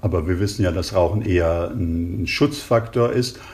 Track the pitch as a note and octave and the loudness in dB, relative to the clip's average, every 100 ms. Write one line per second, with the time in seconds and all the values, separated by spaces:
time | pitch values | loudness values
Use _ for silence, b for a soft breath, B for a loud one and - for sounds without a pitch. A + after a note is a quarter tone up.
0 | F2+ F2 D#2+ F2+ G2+ - F#2 E2+ E2+ F#2+ | -2 0 0 0 -2 0 0 0 0 2
1 | E2+ G#2 G#2 F2 E2 E2+ E2+ - E2+ E2 | 2 2 2 2 2 0 -2 -2 -2 -2
2 | E2+ G2+ - - C#3+ D3 - A#2 A2+ B2 | -2 -4 -4 0 0 0 0 2 2 0
3 | A#2 B2 B2 - B | 2 2 -2 -6 B